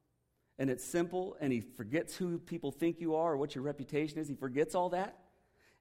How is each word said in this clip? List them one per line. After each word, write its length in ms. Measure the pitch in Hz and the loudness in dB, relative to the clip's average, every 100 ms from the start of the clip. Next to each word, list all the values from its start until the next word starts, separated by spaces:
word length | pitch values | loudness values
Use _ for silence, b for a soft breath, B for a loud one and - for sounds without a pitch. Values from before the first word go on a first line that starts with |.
| _ _ _ _ _ - | _ _ _ _ _ -2
and 100 | 135 | 0
it's 140 | 127 | 0
simple, 520 | - 170 170 180 185 - | 0 0 0 0 -4 -2
and 120 | 147 | 0
he 80 | 120 | 0
forgets 560 | 104 - 104 147 - - | -2 -8 -2 -2 -2 -2
who 200 | 180 170 | -2 -2
people 360 | 175 170 185 | -4 -6 -4
think 280 | - 165 165 | 0 0 2
you 140 | 170 | 2
are 200 | 156 165 | 2 4
or 20 | 143 | 2
what 180 | 147 | 0
your 80 | 135 | -2
reputation 560 | 139 147 139 151 151 156 | -4 -4 -2 0 0 -2
is, 80 | 151 | -4
he 80 | |
forgets 400 | 131 131 127 170 | -4 -2 2 2
all 140 | 185 180 | 2 2
that, 280 | 175 196 - - _ b b b b | 0 -2 -6 -20 _ b b b b